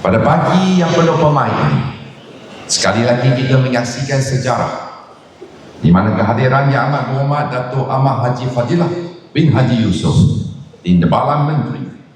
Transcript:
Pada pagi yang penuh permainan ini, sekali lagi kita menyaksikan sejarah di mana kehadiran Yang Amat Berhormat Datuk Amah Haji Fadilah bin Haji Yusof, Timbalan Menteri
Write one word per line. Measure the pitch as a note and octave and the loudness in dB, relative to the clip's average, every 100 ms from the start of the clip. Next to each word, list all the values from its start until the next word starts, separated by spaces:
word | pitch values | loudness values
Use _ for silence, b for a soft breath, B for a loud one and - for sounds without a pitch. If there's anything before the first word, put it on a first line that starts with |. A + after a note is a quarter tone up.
Pada | F#2 A2+ | 2 2
pagi | A#2 E3 C#3 F3+ F#3+ F#3 | 2 2 2 2 2 2
yang | E3+ | 2
penuh | E3+ E3 D#3 | 2 2 2
permainan | D3+ C#3+ A2+ - D3 | 2 2 0 0 0
ini, | C#3 C3 - - - - - - - - | 0 -2 -10 -16 -20 -20 -20 -20 -20 -6
sekali | - G2 G#2 A#2+ | -2 0 0 0
lagi | B2 C3 C3 | 2 2 0
kita | - C3 | 2 2
menyaksikan | B2+ B2 B2 - C3+ C#3 | 2 -2 -4 -6 -4 -2
sejarah | C3 C3 B2+ A#2 - - - - - - - - - - - - | -2 -2 -2 -2 -2 -6 -12 -16 -20 -20 -20 -20 -20 -20 -20 -2
di | - | 4
mana | F2+ G#2+ | 4 4
kehadiran | - G#2+ C3+ C3 C3+ C#3 | 0 0 2 2 2 2
Yang | C3 B2+ | 0 0
Amat | C#3+ B2 | -2 -2
Berhormat | C3 C#3 D3 D3 | -2 0 -2 -2
Datuk | B2 B2 C3+ B2+ | -4 -4 -4 -2
Amah | C3+ C3+ A#2 B2 | 0 0 0 -2
Haji | - C3 | -2 -4
Fadilah | B2 A#2+ F3 E3+ - - - - | -4 0 0 0 -2 -8 -14 -8
bin | C#3 D#3+ | 0 2
Haji | C3 B2+ A#2+ G#2 | 4 2 2 0
Yusof, | F2 D#2 - - - - - - - | 0 0 2 2 0 -6 -12 -18 -10
Timbalan | F2+ F2+ E2+ A2 B2+ D3 D3 | 0 2 4 0 0 0 0
Menteri | D3+ A2+ A2+ - - - | -2 -4 -6 -10 -14 -20